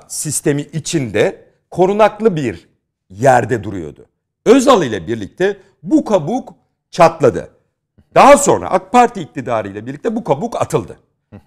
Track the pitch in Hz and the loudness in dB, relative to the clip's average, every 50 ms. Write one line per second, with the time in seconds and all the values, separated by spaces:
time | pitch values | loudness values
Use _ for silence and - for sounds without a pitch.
0 | - - - - - 156 - - - 160 139 143 143 - - 156 - - 170 156 | -18 -16 -12 -10 -8 -8 -6 -4 -2 -2 -2 -2 -4 -8 -10 -10 -8 -6 -6 -4
1 | 131 107 92 104 139 196 - - - _ _ _ _ _ - 165 185 185 208 214 | -4 -2 0 0 0 0 -2 -8 -16 _ _ _ _ _ -2 0 0 2 2 2
2 | 220 202 214 - 220 226 175 156 135 110 90 82 - _ _ _ _ _ _ _ | 2 2 2 0 0 0 0 0 -4 -4 -6 -8 -14 _ _ _ _ _ _ _
3 | _ - 95 101 127 135 127 120 120 107 123 110 90 107 95 92 80 73 - - | _ -18 -6 0 2 4 4 4 2 0 -4 -4 -6 -6 -10 -10 -10 -12 -14 -18
4 | - _ _ _ _ _ _ _ - 185 247 277 233 285 254 226 156 120 104 95 | -20 _ _ _ _ _ _ _ 2 4 4 4 4 4 2 2 2 -2 -4 -6
5 | 80 85 117 113 98 90 _ - 180 202 196 - _ _ _ _ 143 185 311 294 | -6 -8 -8 -8 -8 -10 _ -4 -4 -4 -4 -6 _ _ _ _ -4 -2 0 0
6 | - - 214 185 143 170 233 262 - - - _ _ _ _ _ _ _ - - | 0 0 -2 -2 0 -2 -6 -6 -8 -10 -20 _ _ _ _ _ _ _ 2 4
7 | 170 165 165 - 143 120 92 78 64 - _ _ _ _ _ _ _ _ _ _ | 4 4 4 2 2 2 2 0 -6 -12 _ _ _ _ _ _ _ _ _ _
8 | _ _ - 160 208 262 285 - - 185 113 92 87 - - 185 185 - - 247 | _ _ 4 6 8 8 8 6 6 2 0 0 0 -2 -4 -4 -2 0 2 2
9 | 240 240 233 196 147 - - 143 117 123 117 110 101 101 98 104 110 127 139 - | 2 2 0 -6 -14 -12 -12 -10 -6 -4 -4 -4 -4 -6 -10 -12 -12 -12 -12 -8
10 | - 240 220 226 - 160 143 139 220 233 - 202 - - - 131 87 - - _ | -8 -6 -6 -4 -2 -2 -2 -2 -4 -6 -8 -10 -6 -4 -4 -6 -6 -8 -16 _
11 | _ _ _ _ _ _ 107 95 _ | _ _ _ _ _ _ -20 -20 _